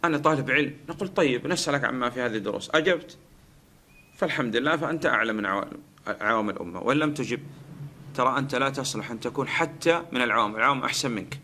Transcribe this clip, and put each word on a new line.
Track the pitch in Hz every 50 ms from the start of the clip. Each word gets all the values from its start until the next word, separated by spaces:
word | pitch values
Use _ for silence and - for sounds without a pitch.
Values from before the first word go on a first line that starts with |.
| -
أنا | 170 156 143
طالب | 143 156 156 143 127 -
علم"، | 127 143 147 - - - - -
نقول: | 170 - 202 185
"طيب، | - - 175 143 123 120 - 143
نسألك | 180 170 - 165 143 143 139
عما | - 131 127 123 120
في | 120 127
هذه | 123 120 110
الدروس"، | 110 98 104 104 101 95 -
أجبت | - 156 156 180 180 165 - - - - - - - - - - - - _ _ - - _ _ - - - - _ -
فالحمد | - 170 143 - 143 120 107
لله، | 117 127 147 160 156
فأنت | 156 135 156 160 143
أعلم | 156 117 107 110 113 110
من | 107 104
عوام، | 98 95 101 - - - 98 - - - - - 104
عوام | 104 - - 104 113 113 107 104
الأمة، | 95 - 87 87 87 90
وإن | - 110 135 147
لم | 156 151 147
تجب | 147 127 107 120 - - - - - - - - - - - - - - - -
ترى | - 127 131 131 135
أنت | 131 135 135
لا | 127 135 135
تصلح | 131 139 131 - - 107 104 107
أن | 117 110
تكون | - 120 - 143 135 -
حتى | - - 165 156 156 143 - 165 165 170 170 -
من | - 127
العوام، | 123 120 104 113 113 104 104
العوام | 110 113 131 139 131 127
أحسن | - - - - 139
منك. | 117 104 92 - - -